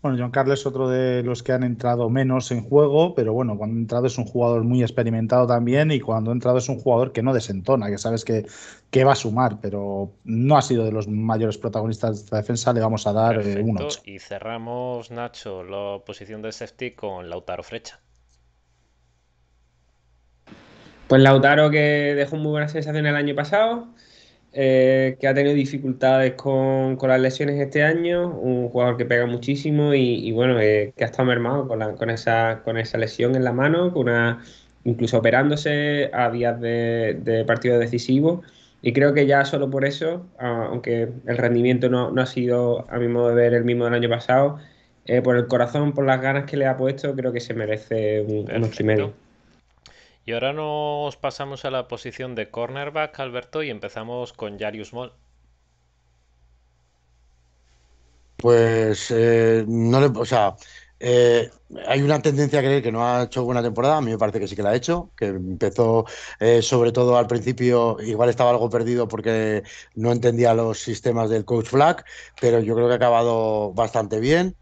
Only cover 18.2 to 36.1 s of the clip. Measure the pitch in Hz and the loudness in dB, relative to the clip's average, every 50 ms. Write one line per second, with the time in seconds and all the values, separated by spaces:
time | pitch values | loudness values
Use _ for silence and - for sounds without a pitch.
18.2 | _ _ _ _ _ _ _ _ _ _ _ _ _ _ _ _ _ _ _ _ | _ _ _ _ _ _ _ _ _ _ _ _ _ _ _ _ _ _ _ _
19.2 | _ _ _ _ _ _ _ _ _ _ _ _ _ _ _ _ _ _ _ _ | _ _ _ _ _ _ _ _ _ _ _ _ _ _ _ _ _ _ _ _
20.2 | _ _ _ _ _ - - - - - - - - - - _ - - 135 135 | _ _ _ _ _ -20 -20 -20 -20 -20 -20 -20 -20 -20 -20 _ -2 2 6 6
21.2 | 135 135 135 135 139 139 147 147 151 151 147 156 147 147 147 147 147 143 143 143 | 8 8 8 6 6 6 6 6 4 4 4 2 2 2 2 0 0 -2 0 -2
22.2 | 139 139 160 156 151 151 151 151 147 147 151 160 147 151 151 156 151 147 147 147 | -2 -2 -4 -6 -4 -4 -2 -2 -4 -4 -4 -6 -6 -4 -4 -2 0 0 0 0
23.2 | 143 143 139 143 147 151 190 202 220 226 233 240 233 - - _ _ _ _ - | -2 -2 -2 -4 -4 0 2 2 2 2 0 -4 -8 -14 -20 _ _ _ _ -20
24.2 | - _ _ _ _ _ _ 139 139 135 131 131 131 131 131 131 131 131 127 131 | -20 _ _ _ _ _ _ 0 2 4 4 6 6 6 4 4 2 0 -2 -2
25.2 | - 135 135 139 139 143 147 147 135 135 143 135 139 131 127 127 135 131 131 131 | -2 0 2 2 2 2 2 2 0 -2 -4 -6 -4 -6 -4 0 2 4 4 4
26.2 | 135 127 127 - - 139 135 135 131 135 135 131 131 131 131 131 135 131 131 131 | 4 2 0 -2 -4 -2 0 0 2 2 0 0 0 0 -2 -2 2 2 2 4
27.2 | 131 131 131 - 151 143 143 143 143 135 139 151 147 151 160 170 170 170 175 175 | 4 2 0 -2 -4 -2 0 -2 -2 -2 0 2 2 2 2 2 0 0 0 0
28.2 | 175 175 165 101 101 127 127 123 123 117 120 123 123 123 120 117 120 120 123 120 | -2 -2 -4 -4 -2 -2 -2 0 -2 -2 0 0 2 2 0 -2 -2 0 2 0
29.2 | 120 120 120 120 120 - 143 139 - 156 151 147 147 147 143 139 135 123 120 98 | 2 0 -2 -4 -2 -4 -4 -2 -2 0 0 2 2 4 4 4 4 2 0 0
30.2 | - 110 113 113 123 127 127 117 107 107 107 104 104 104 - - 117 113 - - | -2 -2 0 2 2 2 2 4 4 4 4 2 2 -2 -4 -4 -6 -4 -2 0
31.2 | 131 127 123 120 117 117 135 143 131 131 117 110 110 107 98 - 113 110 113 113 | 2 2 2 0 0 -2 -2 -2 -4 -4 -4 -4 -4 -6 -6 -6 -4 -4 -4 -4
32.2 | - - 113 113 113 113 113 110 - - 113 113 110 113 - 113 113 107 - - | -2 0 2 2 2 0 -2 -4 -6 -6 -4 -4 -4 -4 -4 -4 -4 -4 -2 -2
33.2 | 117 120 131 131 127 127 117 123 135 151 156 170 180 180 180 160 127 123 120 117 | 0 0 2 0 0 0 0 0 2 2 2 2 0 0 0 0 0 0 2 2
34.2 | 117 117 120 117 - - - - _ _ _ _ _ 123 117 113 120 113 - 117 | 2 0 0 -4 -10 -20 -20 -20 _ _ _ _ _ -4 -2 -2 -2 0 0 2
35.2 | 110 117 117 127 139 147 151 147 147 156 147 147 147 147 147 147 139 - | 2 4 4 4 2 2 0 0 -2 -2 -2 0 0 0 0 -2 -2 -2